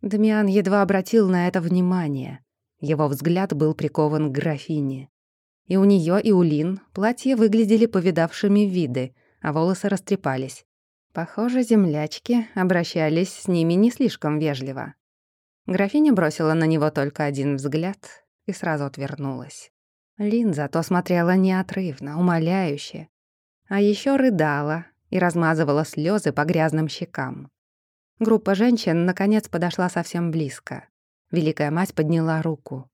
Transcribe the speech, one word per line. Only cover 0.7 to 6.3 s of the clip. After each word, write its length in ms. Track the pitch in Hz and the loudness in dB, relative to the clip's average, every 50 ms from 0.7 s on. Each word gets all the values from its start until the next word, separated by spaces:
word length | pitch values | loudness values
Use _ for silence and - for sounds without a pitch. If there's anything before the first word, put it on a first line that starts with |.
| 190 208 | 2 2
обратил 460 | 196 185 196 190 185 - - 226 214 185 | 2 2 2 0 0 2 4 4 4 4
на 220 | 185 180 175 180 | 4 2 2 0
это 100 | 180 190 | 0 0
внимание. 800 | 165 170 185 180 180 180 185 180 170 151 143 135 131 - 135 - _ _ _ _ _ _ _ _ | -2 0 0 2 2 2 0 0 -2 -4 -4 -6 -8 -10 -12 -16 _ _ _ _ _ _ _ _
Его 300 | - 143 156 143 156 147 | -4 -4 0 0 0 0
взгляд 440 | 143 139 143 151 170 185 190 190 170 | 0 -2 -2 0 0 0 0 -2 0
был 200 | 143 151 156 156 | 0 0 0 0
прикован 560 | - - 151 - - 156 151 151 156 151 151 | -2 -4 -6 -2 0 0 0 0 0 -2 -2
к 20 | |
графине. 800 | 131 139 147 165 156 139 - - 165 151 143 135 135 131 135 - _ _ _ _ _ _ _ _ _ _ _ _ | -2 -2 -2 -2 -4 -4 -6 -6 -4 -4 -4 -4 -6 -8 -12 -16 _ _ _ _ _ _ _ _ _ _ _ _
И 80 | 180 | 2
у 80 | 190 190 | 4 6
нее, 360 | 202 202 190 160 160 175 202 | 6 6 4 4 2 0 0
и 120 | 208 226 | 2 4